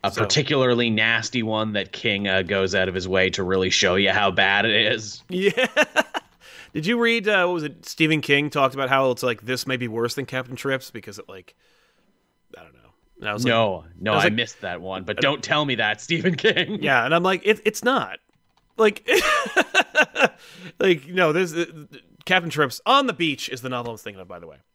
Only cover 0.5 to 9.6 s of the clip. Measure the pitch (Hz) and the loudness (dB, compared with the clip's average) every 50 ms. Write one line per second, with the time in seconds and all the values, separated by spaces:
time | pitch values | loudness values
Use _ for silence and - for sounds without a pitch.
0.5 | 160 139 131 123 123 117 120 117 110 107 110 113 117 113 110 - - 127 110 110 | 2 2 4 4 4 2 2 2 2 2 2 2 2 0 -2 -2 -4 -2 -2 0
1.5 | 110 107 110 110 104 101 95 - - - - 117 101 98 101 98 95 95 95 87 | -2 -2 -2 -2 -2 -4 -4 -4 -10 -4 -2 -2 -2 0 0 0 0 0 0 0
2.5 | 101 98 95 95 92 98 92 92 87 92 87 92 92 95 92 95 92 - 95 90 | 0 0 0 0 0 0 0 0 -2 -4 -4 0 0 2 2 2 0 -2 -2 0
3.5 | 95 95 92 92 - - 104 92 90 98 101 95 95 104 101 98 92 95 98 95 | 0 0 0 0 0 2 2 2 4 4 2 2 2 2 2 2 2 2 2 4
4.5 | 98 101 101 113 107 107 113 107 113 110 110 104 - - - _ 180 185 190 202 | 4 2 2 2 2 2 2 2 0 -2 -6 -10 -14 -16 -12 _ -4 0 0 0
5.5 | - 233 262 - - 302 302 - - - - - - - _ _ _ _ - - | 2 0 -2 0 2 0 0 2 0 -2 -2 -2 -8 -12 _ _ _ _ -20 -20
6.5 | - - - - _ - 151 185 240 233 233 233 233 233 190 214 208 190 180 175 | -20 -20 -20 -10 _ -6 -2 -2 0 2 2 2 2 2 0 2 2 2 2 2
7.5 | 180 170 151 147 - - - - - - 160 156 160 151 131 - 143 139 147 147 | 0 -2 -4 -8 -10 -12 -16 -16 -2 0 2 2 2 0 2 2 2 2 2 0
8.5 | - 147 135 131 123 139 135 127 135 135 135 131 123 - - 123 117 101 - 113 | 0 2 2 2 2 -2 0 2 2 4 4 2 0 0 -2 -4 -4 -4 -6 -6
9.5 | 127 123 | -6 -6